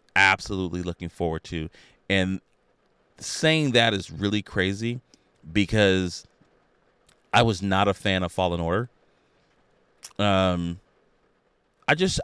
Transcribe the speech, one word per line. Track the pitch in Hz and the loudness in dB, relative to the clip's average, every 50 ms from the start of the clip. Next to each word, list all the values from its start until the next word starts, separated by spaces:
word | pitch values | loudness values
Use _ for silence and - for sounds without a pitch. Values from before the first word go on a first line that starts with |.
| _ _ - | _ _ 0
absolutely | 92 98 95 95 98 - - 104 95 92 87 87 90 87 | 2 4 4 2 0 -2 -6 -6 -6 -6 -6 -6 -6 -6
looking | 87 85 - 90 82 | -6 -8 -8 -10 -12
forward | - - 87 82 80 80 - | -8 -6 -6 -4 -4 -6 -10
to. | - 90 82 78 76 - - - - _ _ _ | -10 -8 -8 -8 -10 -12 -18 -20 -20 _ _ _
And | - 98 95 92 92 95 - - _ _ _ _ _ _ _ _ _ _ _ _ _ _ | -2 0 0 0 0 -2 -6 -10 _ _ _ _ _ _ _ _ _ _ _ _ _ _
saying | - - - - - - 156 160 160 151 139 | -16 -12 -12 -6 -2 0 2 2 2 2 2
that | 117 120 113 113 107 | 2 2 2 2 0
is | 95 87 - | -2 -4 -8
really | - 87 98 101 98 104 | -8 -4 -2 -2 -2 -2
crazy | 98 - - 104 92 95 98 101 113 117 120 127 - _ _ _ _ _ _ _ - 78 | -4 -4 -2 0 0 0 -2 -4 -6 -6 -6 -8 -12 _ _ _ _ _ _ _ -14 -2
because | 82 101 101 85 107 110 104 98 95 95 95 90 85 - - _ _ _ _ _ _ _ _ _ _ _ _ _ _ _ _ _ _ _ _ _ - | 0 0 2 2 2 4 4 4 4 2 0 -2 -6 -10 -16 _ _ _ _ _ _ _ _ _ _ _ _ _ _ _ _ _ _ _ _ _ 4
I | 113 | 4
was | 120 113 104 87 | 4 4 2 0
not | 95 98 95 95 101 | -2 0 2 2 2
a | 101 95 | 2 0
fan | - - 104 95 95 92 | 0 0 -2 0 0 -2
of | 87 | -2
Fallen | - - 92 90 87 85 | -2 -2 0 0 0 -2
Order. | 82 82 87 107 123 127 _ _ _ _ _ _ _ _ _ _ _ _ _ _ _ _ _ _ _ _ _ _ - - - - | -2 0 -2 -2 -2 -6 _ _ _ _ _ _ _ _ _ _ _ _ _ _ _ _ _ _ _ _ _ _ -20 -12 -6 -2
Um, | 101 104 98 95 95 92 90 87 87 85 85 92 - _ _ _ _ _ _ _ _ _ _ _ _ _ _ _ _ _ _ _ _ | 0 2 4 4 4 2 0 0 -2 -4 -6 -8 -14 _ _ _ _ _ _ _ _ _ _ _ _ _ _ _ _ _ _ _ _
I | - 147 | -2 0
just, | 156 185 190 - - | 0 0 -2 -2 -2